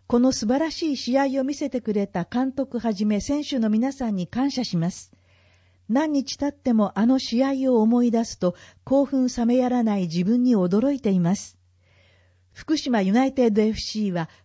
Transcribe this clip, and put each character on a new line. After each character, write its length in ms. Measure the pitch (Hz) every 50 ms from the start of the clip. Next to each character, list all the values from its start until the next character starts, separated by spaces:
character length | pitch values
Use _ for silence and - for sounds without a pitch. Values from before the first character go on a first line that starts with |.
| _
こ 120 | - 262 247
の 120 | 247 262
素 160 | 262 - 226
晴 120 | 208 254 285
ら 120 | 320 320
し 220 | - - 339 311 269
い 40 |
試 200 | - - 240 247
合 240 | 269 277 277 262 269
を 20 | 262
見 120 | 277 285
せ 140 | - 302 269
て 120 | - 247
く 100 | - 220
れ 160 | 202 208 202
た 180 | 202 - 180 175
監 260 | - - 247 262 269
督 280 | 262 277 262 262 - 233
は 140 | - 233 214
じ 120 | 185 214
め 140 | 214 208 202
選 240 | - - 285 302 285
手 140 | - 285
の 120 | 240 220 214
皆 220 | 214 220 247 269
さ 180 | 269 - 254 226
ん 60 | 208
に 120 | 185 175
感 240 | - - 240 262 285
謝 120 | - 254 226
し 140 | - -
ま 140 | 165 165 180
す。 200 | - - - - _ _ _ _ _ _ _ _ _ _ _ _ _ _ _
何 240 | - 220 277 320 311
日 260 | 294 277 262 - -
経 180 | - 277 285 285
っ 60 | _
て 100 | - 254
も 200 | 233 214 208 190 - 196
あ 80 | 226
の 100 | 240 262
試 480 | 262 - - 226 240 269 269 277 262 262
合 60 | 262
を 100 | 247 220
思 220 | 214 220 240 240 240
い 80 | 240
出 120 | 214 226 233
す 120 | - -
と、 160 | - 185 180 175 - - - - _ -
興 220 | - 262 277 277
奮 220 | - 277 262 254
冷 180 | 247 - 240 233
め 100 | 233 247
や 140 | 254 247 247
ら 120 | 247 247
な 160 | 226 220 208
い 40 | 196 180
自 200 | 165 160 175 175
分 200 | 196 240 247 247
に 120 | 254 233
驚 380 | 196 180 175 190 214 247 285 285
い 80 | 254
て 80 | - 208
い 100 | 190 180
ま 160 | 170 170 202
す。 220 | - - - _ _ _ _ _ _ _ _ _ _ _ _ _ _ _ _ _ _ _ _ _
福 240 | - - - 311
島 240 | 294 - 277 240 214
ユ 100 | 190 185
ナ 140 | 202 247 269
イ 80 | 269 269
テ 140 | 262 247
ッ 40 | 226
ド 120 | 202 214 214
エ 80 | 220
フ 80 | 214 -
シ 300 | - - - 214 208 196
ー 20 |
は 180 | 175 170 160 - - _